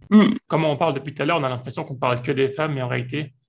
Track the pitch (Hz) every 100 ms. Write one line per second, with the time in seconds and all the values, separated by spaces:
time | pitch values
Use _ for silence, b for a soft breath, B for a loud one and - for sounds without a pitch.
0 | - 208 202 - - 156 156 139 165 139
1 | 143 - 143 170 135 127 127 143 156 131
2 | 131 123 123 139 135 135 156 139 123 127
3 | 123 147 - _